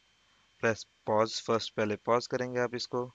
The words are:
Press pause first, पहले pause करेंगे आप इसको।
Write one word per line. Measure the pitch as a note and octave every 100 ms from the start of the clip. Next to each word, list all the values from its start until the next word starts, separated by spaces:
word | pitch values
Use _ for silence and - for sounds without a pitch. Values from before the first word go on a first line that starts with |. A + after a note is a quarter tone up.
| _ _ _ _ _ _
Press | A#2+ G#2+ - _ -
pause | G#2+ A2+ -
first, | - A2+ -
पहले | - G#2+ G#2
pause | - A#2+ -
करेंगे | B2+ B2 B2
आप | A#2+
इसको। | B2 - B2 B2